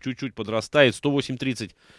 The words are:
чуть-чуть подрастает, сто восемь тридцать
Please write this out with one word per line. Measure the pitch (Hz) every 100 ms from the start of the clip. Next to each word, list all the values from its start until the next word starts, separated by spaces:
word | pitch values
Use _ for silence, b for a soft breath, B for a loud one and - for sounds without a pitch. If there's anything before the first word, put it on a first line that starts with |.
чуть-чуть | 131 120 131
подрастает, | 107 104 110 - 151 131 -
сто | 147
восемь | 143 - 131
тридцать | 135 117 107 _ b